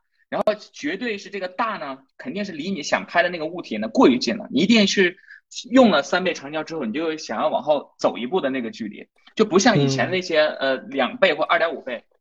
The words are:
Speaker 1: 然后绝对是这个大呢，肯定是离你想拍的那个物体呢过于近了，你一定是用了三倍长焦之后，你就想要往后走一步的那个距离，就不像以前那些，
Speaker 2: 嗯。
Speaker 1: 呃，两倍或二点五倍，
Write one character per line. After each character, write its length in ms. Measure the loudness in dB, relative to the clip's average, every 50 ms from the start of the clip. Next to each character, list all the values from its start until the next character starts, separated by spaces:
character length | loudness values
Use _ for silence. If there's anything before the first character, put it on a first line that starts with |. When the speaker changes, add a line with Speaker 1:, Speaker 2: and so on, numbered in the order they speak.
| _ _ _ _ _
Speaker 1:
然 140 | -6 -4 0
后 140 | 0 0 0
绝 420 | -2 -4 -18 -14 -8 -6 -6 -6
对 220 | -4 -6 -6 -6 -8
是 100 | -10 -10
这 100 | -10 -8
个 80 | -8
大 300 | -6 -4 -4 -4 -4 -4
呢， 220 | -6 -8 -10 -12 -14 _ _ _
肯 160 | -16 -12 -8 -8
定 100 | -6 -6
是 80 | -8
离 200 | -8 -8 -6 -6
你 100 | -6 -6
想 240 | -4 -4 -4 -4 -4
拍 160 | -2 0 0
的 80 | 0 0
那 80 | -2
个 80 | -4 -6
物 160 | -8 -8 -10
体 160 | -10 -8 -6
呢 100 | -6 -6 -2
过 180 | 4 6 6
于 100 | 6 6
近 180 | 4 0 -2 -4
了， 100 | -4 -6 -4
你 120 | -2 0
一 40 | 4
定 220 | 4 4 4 4
是 280 | 4 4 4 2 2 2 _ _ -20 -20 -20 _ _ -16 -16 -2 4
用 220 | 6 8 8 8
了 100 | 6 4
三 220 | 2 0 0 0 0
倍 100 | -2 -4
长 180 | -6 -8 -8
焦 120 | -6 -6 -6
之 100 | -6 -6
后， 100 | -6 -4
你 80 | -4 -4
就 220 | -4 -4 -4 -4
想 240 | -6 -6 -6 -4 -2
要 80 | 0 0
往 120 | 0 0
后 320 | 0 0 0 0 -2 -8 _ -2
走 180 | -2 -2 -2
一 80 | -2 -6
步 160 | -4 -2 -2
的 80 | -2 -2
那 120 | -2 -4
个 100 | -6 -6
距 160 | -8 -8 -10
离， 180 | -10 -10 -12 -18 _ _ _ _ _ 0
就 100 | 2 2
不 140 | 4 4 4
像 180 | 6 6 4
以 100 | 4 4
前 220 | 2 2 0 0 0
那 100 | -2 -2
些， 220 | -2 0 2 2
Speaker 2:
嗯。 360 | 2 2 0 -2 -2 -2 -2
Speaker 1:
呃， 0 | -2 -4
两 280 | -6 -2 -2 -2 -2 -2
倍 160 | -2 -2 -2 0
或 80 | 0 0
二 160 | 0 2 2
点 120 | 0 -2 -4
五 60 | -6
倍， 220 | -8 -10 -10 -10 -12 _ _ _